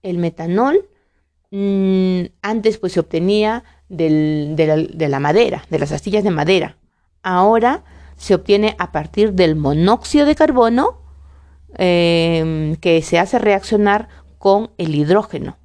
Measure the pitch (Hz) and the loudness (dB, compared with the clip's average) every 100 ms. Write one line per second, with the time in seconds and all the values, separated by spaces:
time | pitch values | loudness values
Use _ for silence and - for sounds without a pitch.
0 | 190 175 170 165 165 185 262 370 - _ | -6 -4 -4 -4 -4 0 2 0 -2 _
1 | _ _ _ _ _ 202 196 196 190 190 | _ _ _ _ _ -6 -2 0 2 2
2 | 185 185 180 _ 202 220 220 214 185 180 | 0 -2 -6 _ -6 0 0 -2 -4 -2
3 | 165 165 180 208 214 233 _ _ _ 165 | -2 -2 0 0 0 -4 _ _ _ -4
4 | 160 156 156 151 147 156 156 156 - 160 | 0 2 0 -2 -4 -2 0 0 -2 -4
5 | 151 139 143 185 240 147 - 156 143 151 | -4 -2 0 2 2 -2 -6 -6 -4 -6
6 | 208 208 202 160 151 190 151 _ _ _ | -4 -2 0 -2 0 0 -2 _ _ _
7 | _ _ 185 180 202 226 240 285 - - | _ _ -4 2 4 4 2 -2 -8 -20
8 | - - - 185 190 202 214 - - 151 | -20 -18 -2 -2 2 2 2 -4 -6 -6
9 | 151 - 214 185 175 156 143 151 180 233 | -6 0 0 2 0 2 -2 2 2 0
10 | - 294 294 302 311 254 226 240 370 494 | 0 2 2 2 2 4 2 2 -2 -6
11 | - - - - - - - - 180 175 | -20 -20 -20 -20 -20 -20 -20 -4 0 2
12 | 170 170 165 165 160 156 156 156 180 165 | 2 2 0 0 -2 -4 -4 -2 2 2
13 | 151 170 196 247 214 196 - 208 208 208 | 2 0 0 0 2 0 0 0 2 0
14 | 226 - - _ 196 202 226 - 170 147 | -4 -20 -20 _ 0 0 -2 -8 -4 -2
15 | 147 196 214 156 139 - | 2 0 0 -10 -12 -14